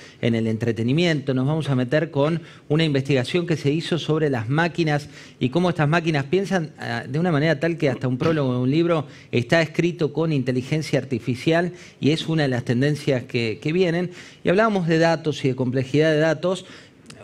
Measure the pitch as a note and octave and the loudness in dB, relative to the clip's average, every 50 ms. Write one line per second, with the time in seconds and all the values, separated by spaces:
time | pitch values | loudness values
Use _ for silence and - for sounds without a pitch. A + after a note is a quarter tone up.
0 | - - - - B2 A#2+ A#2 A2+ A2+ A2+ A2 A2 A#2 A#2 A2 A2 A2+ B2 C3+ E3 | -20 -18 -8 -2 -2 0 0 0 0 0 -2 -2 -2 -2 -2 0 0 0 2 2
1 | F3+ E3+ D#3+ C#3+ B2+ C#3 B2+ C3 C3 C#3 D#3 D#3+ C#3 C#3 C3+ B2+ B2+ A#2+ D3+ D#3 | 2 2 0 0 -2 -2 -2 0 0 0 0 -2 -2 0 0 0 0 0 0 0
2 | E3 D#3+ - C#3 C#3+ D#3 E3+ D#3+ - - - - - - D3+ D#3+ E3 D#3 C#3 C3+ | 0 0 0 0 0 0 0 -4 -6 -10 -20 -12 -4 -2 0 2 2 2 2 0
3 | C3 D3 C#3+ B2+ A#2+ - - F3+ E3+ E3+ D#3+ - - C#3 D3 E3 - - F3+ D3+ | 0 2 0 0 0 0 0 -2 0 0 -2 0 0 0 0 0 -2 -2 -4 -2
4 | - - D#3 D#3+ D#3 D3 C3 A#2 G#2+ A#2 C#3+ D#3+ E3+ E3+ - F3 E3 D3+ D3 D3 | 0 0 0 2 2 0 0 -2 -2 -2 0 0 0 0 0 -2 0 0 0 -2
5 | D3 - - - - - - - C3 B2+ - E3+ F3+ F3 E3 E3 D3+ C#3+ E3 F3 | -2 -6 -16 -20 -20 -16 -8 -4 -2 0 0 2 0 2 2 2 2 4 2 2
6 | D#3 E3+ D#3 C#3+ C3 C#3 F3+ F#3+ G3 F3+ F#3+ F3+ D#3 D3 - - A#2+ A#2+ A#2 A#2 | 2 0 0 0 0 0 0 0 0 0 -2 -2 -2 -4 -8 -10 -8 -6 -6 -6
7 | - A#2+ C3 D#3 F3 F3+ D#3 C#3 D3+ E3 D3+ C3 E3 E3 E3+ D3+ D#3 C3+ - - | -6 -4 -2 0 0 2 2 2 2 2 2 2 0 -2 -2 0 0 0 0 0
8 | - B2+ B2+ B2+ D3 D#3+ D#3+ D3+ C#3 B2+ B2 B2 B2+ C3 C#3+ E3 E3+ E3+ E3+ D#3 | -2 -2 -2 0 0 0 2 2 0 0 0 0 0 2 2 2 2 2 2 0
9 | C3 - - - - - - A#2+ A#2 - E3 E3 D#3+ D#3+ - - E3+ F3 F3 - | -2 -6 -10 -20 -8 -2 -2 -2 0 2 2 2 2 0 0 0 0 0 0 0
10 | D#3+ C#3+ - D#3+ E3 E3 D3+ C3+ A#2 C3 B2+ B2+ B2 - D#3 D#3+ D3+ - D#3 C3 | -4 -2 -2 -2 -2 0 0 -2 0 0 -2 -2 -2 -2 -2 -2 -2 -2 -2 -2
11 | A2+ - B2+ A2 - C3+ A#2+ - - D#3+ D#3+ E3+ F3+ E3+ F3 - - - - - | -2 -2 -6 -4 -4 -4 -4 -2 0 2 2 2 0 -2 -4 -10 -18 -20 -8 -2
12 | - C3+ D#3+ D#3+ - D#3+ D#3+ D#3+ D3 C3+ B2+ A#2+ - - B2 A#2+ C#3 D3 D3 C#3+ | 0 0 0 0 -2 -2 0 0 0 0 0 -2 -2 0 0 2 2 0 0 0
13 | - D3 C3+ A#2+ B2+ - - A#2+ A#2 A2+ G#2 - - D3+ D#3+ F#3 F#3 E3+ E3 F3 | 0 0 0 0 -2 -4 -4 -2 -2 -2 -4 -4 -4 -2 0 2 2 2 0 -2
14 | F3+ F3 - - - - - - - - F3 G3+ A3+ A3+ G#3 F#3+ E3 E3 E3 D#3+ | -2 -4 -8 -12 -20 -20 -14 -6 0 2 2 4 4 2 2 0 0 2 4 4
15 | E3 E3 E3 D3 D#3+ D#3 C3+ - - C3 B2 B2+ B2+ B2+ B2 C3+ B2+ C3 - D3 | 4 4 2 2 0 -4 -4 -2 -2 -2 0 0 -2 0 0 -2 -2 0 2 2
16 | D#3 D#3+ D#3 D3+ D#3 D#3+ D3+ C3 F3 F3+ F#3+ F3+ - - - - - - _ - | 4 4 4 4 4 2 2 0 0 -2 -2 -4 -6 -14 -20 -20 -20 -20 _ -20
17 | - - - - | -20 -20 -20 -20